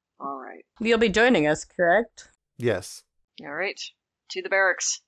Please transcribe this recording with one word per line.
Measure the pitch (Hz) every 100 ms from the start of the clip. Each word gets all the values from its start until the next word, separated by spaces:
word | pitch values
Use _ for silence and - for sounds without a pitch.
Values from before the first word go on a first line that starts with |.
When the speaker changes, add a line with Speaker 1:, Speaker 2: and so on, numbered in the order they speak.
| _ _
Speaker 1:
All | 139 139
right. | 123 - _ -
Speaker 2:
You'll | 226 226
be | 226
joining | 214 240 202 151
us, | 156 -
correct? | - 170 190 233 - - _ _ -
Speaker 3:
Yes. | 117 92 - - _ _ _ -
Speaker 1:
All | 151
right. | 151 190 - - _ _ _ -
To | 185
the | 180
barracks. | 196 190 175 - -